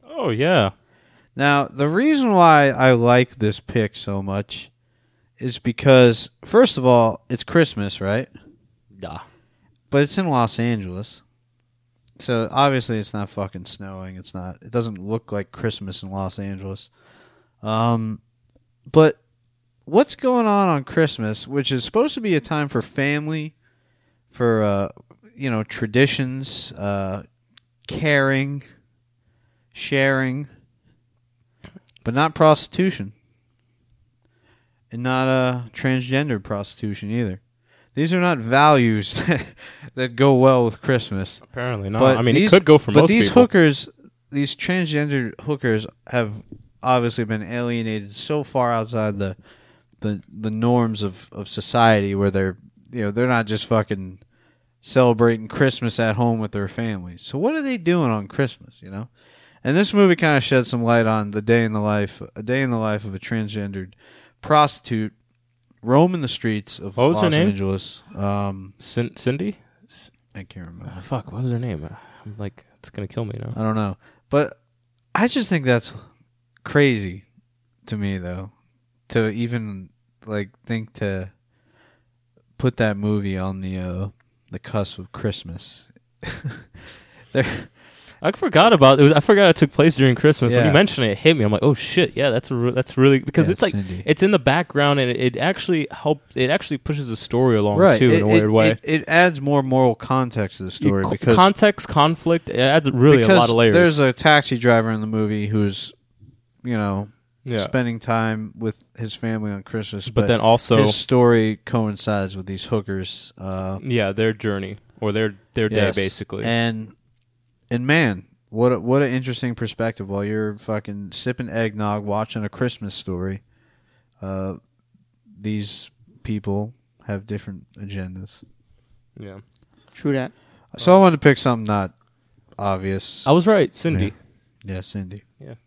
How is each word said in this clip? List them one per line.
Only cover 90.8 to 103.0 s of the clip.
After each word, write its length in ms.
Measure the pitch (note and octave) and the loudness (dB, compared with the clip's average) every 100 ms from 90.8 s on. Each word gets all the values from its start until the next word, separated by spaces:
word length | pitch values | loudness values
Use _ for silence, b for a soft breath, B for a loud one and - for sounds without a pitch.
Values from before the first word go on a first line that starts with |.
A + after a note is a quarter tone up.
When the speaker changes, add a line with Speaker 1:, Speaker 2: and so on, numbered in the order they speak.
| G3+ - A#2 | 4 2 -2
Speaker 1:
it, 60 | |
it 60 | G2 | 2
hit 200 | D#3 D#3+ | 2 4
me. 60 | |
I'm 60 | G#2 | 2
like, 100 | G#2+ | 2
"Oh 100 | C#3 | 2
shit, 420 | C3+ - - D3+ - | 0 -2 0 0 0
yeah, 120 | C3+ | 0
that's 220 | A#2 - | 0 -2
a 40 | |
re-, 160 | B2 A#2+ | -2 0
that's 260 | B2 B2+ - | -2 -4 4
really," 220 | C3+ C3+ | 4 4
because 260 | - - D3+ | 2 0 0
Speaker 2:
Yeah, 40 | |
Speaker 1:
it's 100 | F#3+ | 2
like 80 | G3+ | 0
Speaker 2:
Cindy. 300 | G#2 F#2 F2+ | -2 -6 -8
Speaker 1:
it's 180 | F#2 D#3 | -2 2
in 80 | F#3+ | 2
the 80 | G3+ | 2
background 600 | C3 D3 E3+ C#3+ C#3+ C#3+ | 2 0 -2 0 2 2
and 100 | B2 | 0
it, 60 | A#2+ | 0
it 200 | B2+ B2 | -2 0
actually 480 | D#3+ F#3+ - E3+ C#3+ | -2 -2 -2 -2 -2
helps. 460 | - D3+ D3+ _ - | -6 -4 -4 _ -4
It 140 | B2+ | 0
actually 260 | F3 - C#3 | -2 -4 -8
pushes 300 | - D3 C3 | -6 -6 -6
the 80 | A2 | -8
story 400 | - A#2 C3 A2+ | -4 0 4 4
along 220 | G#2 G#2 | 2 4
Speaker 2:
Right. 200 | F#3 A#2 | 6 6
Speaker 1:
too 120 | B2+ | 6
Speaker 2:
It, 100 | G#2+ | 6
Speaker 1:
in 60 | G#2 | 4
a 20 | |
Speaker 2:
it, 40 | |
Speaker 1:
weird 180 | A2 G#2+ | 4 4
way. 200 | A2 A2 | 4 4
Speaker 2:
it, 80 | A2 | 2
it 220 | - D#3 - | 0 -2 2
adds 320 | D#3+ F3+ D3+ | 4 4 2
more 220 | C#3 C#3+ | 0 0
moral 320 | C3 C3 B2+ | 2 2 2
context 640 | A2 - C3 B2+ A2+ G2 - | 2 -2 -2 0 -4 -6 -6
to 60 | |
the 60 | F#2 | -12
Speaker 1:
Yeah, 60 | - G2+ | -2 0
Speaker 2:
story 160 | G2 | 0
Speaker 1:
co-, 60 | F#2+ | -2
Speaker 2:
because 240 | - - - | -2 2 6
Speaker 1:
context, 520 | F#3 G3+ G#3 - - | 6 6 2 2 -4
conflict, 600 | D3+ D3+ E3 - E3 - | 2 2 2 0 0 0
it 80 | - | 0
adds 320 | C3 D#3 D3 | 2 2 2
really 320 | B2+ | 4